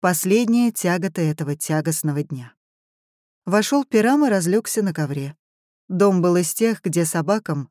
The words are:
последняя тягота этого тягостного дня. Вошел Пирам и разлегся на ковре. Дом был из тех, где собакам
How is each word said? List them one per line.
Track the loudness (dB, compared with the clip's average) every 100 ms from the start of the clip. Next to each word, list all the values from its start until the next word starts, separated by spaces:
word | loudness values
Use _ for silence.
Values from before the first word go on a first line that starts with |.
последняя | -2 0 2 2 4 2 2
тягота | 0 -2 -2 -2 -2
этого | -2 -2 -4
тягостного | -6 -4 -2 -2 -2 -2 -4
дня. | -4 -8 -12 _ _ _ _ _ _ _ _ _ -2
Вошел | 0 2 0
Пирам | 2 2 4 4 4
и |
разлегся | 2 2 0 0 -2
на | -2
ковре. | -2 -4 -4 -8 -10 _ _ _ _ -6
Дом | 2 4 4
был | 4 2
из | 0
тех, | 0 0 0
где | -2 0
собакам | 0 -2 0 -2 -2 -6 -6